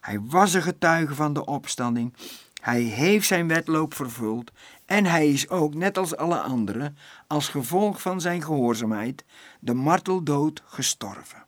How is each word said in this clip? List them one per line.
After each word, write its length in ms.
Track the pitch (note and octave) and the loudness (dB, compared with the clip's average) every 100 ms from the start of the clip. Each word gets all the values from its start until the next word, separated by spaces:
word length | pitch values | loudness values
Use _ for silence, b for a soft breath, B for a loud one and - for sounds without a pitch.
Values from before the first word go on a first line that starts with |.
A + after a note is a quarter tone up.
hij 200 | - G#2+ | -6 -8
was 340 | A2 F3 G3 | 0 4 4
een 80 | F3+ | 4
getuige 520 | E3+ F3+ E3+ E3 D#3 | 0 0 2 2 0
van 180 | C#3 D3+ | -2 -2
de 120 | D3 | -2
opstanding, 680 | - C#3+ - - A#2+ A#2+ A#2+ B B B B B | -4 -6 -6 -6 -2 -2 -4 B B B B B
hij 200 | - G#2+ | -2 0
heeft 460 | A#2+ G#2+ D#3+ G#3 G3+ | 0 0 4 4 4
zijn 220 | F#3 E3 | 2 2
wedloop 460 | E3 D#3+ D#3 D#3 | 0 2 0 0
vervuld 580 | - C3 A#2 A2 A2+ A#2 B B B | -4 -10 -6 -4 -4 -8 B B B
en 200 | - G3+ | 0 2
hij 240 | F#3+ E3+ D3+ | 4 6 4
is 200 | C#3 - | 4 0
ook, 260 | F3+ D3+ | 0 0
net 240 | D3 F#3 G3 | 0 0 0
als 180 | F3+ E3 | -2 -2
alle 240 | E3 D#3+ | -2 -2
anderen, 560 | E2 B2+ G2+ G2+ C#3+ C#3+ B B B | -2 -2 -2 -4 -6 -10 B B B
als 220 | D3+ C#3+ | -4 -2
gevolg 540 | C#3+ A#2+ F3+ G#3 G3 | -4 -2 0 0 -2
van 180 | - F#3 | -4 -4
zijn 220 | E3+ F3 | -2 -4
gehoorzaamheid 800 | D3+ D3+ A#2+ A2+ A2+ G#2+ A2+ C3+ B B B B | -2 0 2 2 -2 -2 -4 -8 B B B B
de 140 | - | -4
marteldood 880 | A#2+ C#3 F#3 F#3 F#3 D3+ C#3+ D3+ D3+ | -2 2 2 2 -2 0 0 0 -4
gestorven. 800 | _ - C3+ - G2+ G2 - - | _ -6 -4 -4 -8 -14 -18 -20